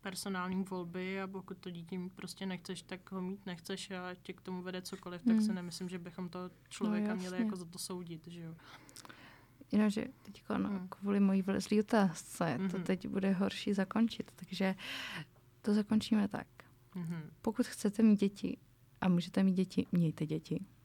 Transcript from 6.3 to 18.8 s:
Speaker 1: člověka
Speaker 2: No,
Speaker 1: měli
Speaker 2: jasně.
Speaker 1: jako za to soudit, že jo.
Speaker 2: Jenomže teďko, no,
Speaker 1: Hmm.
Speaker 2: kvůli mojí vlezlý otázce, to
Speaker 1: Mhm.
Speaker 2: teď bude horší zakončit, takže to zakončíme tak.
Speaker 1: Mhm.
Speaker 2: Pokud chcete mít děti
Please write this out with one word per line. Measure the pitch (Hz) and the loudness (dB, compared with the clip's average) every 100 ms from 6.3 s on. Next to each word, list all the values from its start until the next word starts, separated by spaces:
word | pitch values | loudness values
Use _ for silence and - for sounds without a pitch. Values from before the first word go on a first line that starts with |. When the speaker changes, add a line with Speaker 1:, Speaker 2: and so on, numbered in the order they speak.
| 180 180 - - | -8 -10 -12 -16
Speaker 1:
člověka | - 220 208 208 | -4 0 0 0
Speaker 2:
No, | 214 | -2
Speaker 1:
měli | 185 185 | -4 0
Speaker 2:
jasně. | 220 | 0
Speaker 1:
jako | 190 | -2
za | 170 | -8
to | 180 | -10
soudit, | - 180 170 160 175 | -8 -8 -8 -12 -12
že | 170 | -12
jo. | 165 160 - - - - - - - - - - - | -12 -14 -18 -20 -20 -20 -18 -18 -20 -20 -20 -20 2
Speaker 2:
Jenomže | 208 214 208 - - | 4 4 2 -4 -10
teďko, | - 196 - 214 | -18 -18 -4 -2
no, | 196 | 0
Speaker 1:
Hmm. | 196 185 | -2 -8
Speaker 2:
kvůli | - 196 202 | -6 0 4
mojí | 196 196 | 6 4
vlezlý | 190 196 - 214 | 2 0 4 2
otázce, | 208 226 190 160 - - 170 123 190 | 4 4 4 2 -12 -2 0 2 0
to | 185 | -2
Speaker 1:
Mhm. | 175 | 0
Speaker 2:
teď | 185 - | 0 0
bude | 202 190 | 0 2
horší | 185 196 - - | 2 2 0 -2
zakončit, | 196 190 214 226 - - - | 0 0 2 2 0 -10 -12
takže | - 175 190 190 - - - - 151 - - _ | -12 0 0 0 -6 -8 -8 -10 -12 -18 -20 _
to | - | 2
zakončíme | 208 208 214 - 214 202 | 2 4 2 4 2 2
tak. | - - - - - _ 185 | -2 -8 -18 -20 -20 _ -8
Speaker 1:
Mhm. | 165 170 151 - | -4 -6 -8 -2
Speaker 2:
Pokud | - 220 247 | -2 0 -2
chcete | - 208 202 | 0 0 6
mít | 220 208 | 8 8
děti | 202 202 - - - _ | 6 2 -6 -6 -12 _